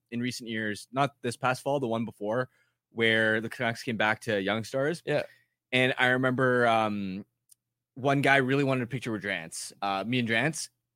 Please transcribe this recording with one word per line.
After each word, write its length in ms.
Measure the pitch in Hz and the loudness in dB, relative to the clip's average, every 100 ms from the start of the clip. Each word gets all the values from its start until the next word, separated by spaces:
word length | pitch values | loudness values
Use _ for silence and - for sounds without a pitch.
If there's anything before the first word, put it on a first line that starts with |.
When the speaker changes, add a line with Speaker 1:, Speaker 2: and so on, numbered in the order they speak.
| - | -8
Speaker 1:
in 80 | 120 | -6
recent 300 | 123 - 117 | -4 -6 -6
years, 380 | 110 107 101 - | -4 -4 -6 -6
not 200 | 135 139 _ | -2 -2 _
this 160 | 120 - | -8 -2
past 240 | 127 127 | -2 -2
fall, 160 | 139 143 | -2 -2
the 80 | 120 | 0
one 160 | 113 110 | -2 -4
before, 440 | - 104 120 127 _ _ _ _ | -6 -4 -2 -4 _ _ _ _
where 480 | 113 113 113 110 110 | 0 2 4 4 2
the 100 | 113 | -2
Canucks 320 | - 117 113 | -4 -4 -4
came 140 | - 107 | -4 0
back 220 | 107 110 | 0 0
to 200 | - 104 | -2 -2
Young 220 | 95 110 | 0 -2
Stars. 380 | 110 135 143 170 - | -2 -2 -2 -4 -2
Speaker 2:
Yeah. 180 | 147 - - _ _ - | -2 -2 -10 _ _ -2
Speaker 1:
And 220 | 127 127 - | 2 2 4
I 100 | 127 | 2
remember, 600 | 127 131 127 127 123 120 | 4 2 2 2 4 4
um, 560 | 113 107 104 98 95 - _ _ _ _ _ _ | 4 2 -2 -4 -6 -12 _ _ _ _ _ _
one 280 | - 135 139 | -4 0 2
guy 160 | 135 139 | 4 4
really 260 | 131 139 | 4 2
wanted 200 | 135 131 | 2 0
a 40 | 117 | -2
picture 240 | 123 120 | -6 -4
with 120 | 104 | -4
Drance, 480 | 98 92 82 - - - | -4 -6 -6 -12 -12 -6
uh, 220 | 98 98 107 | -2 -2 0
me 140 | 127 | 0
and 80 | 117 | 2
Drance, 420 | 113 147 156 - _ _ | 2 2 -2 -10 _ _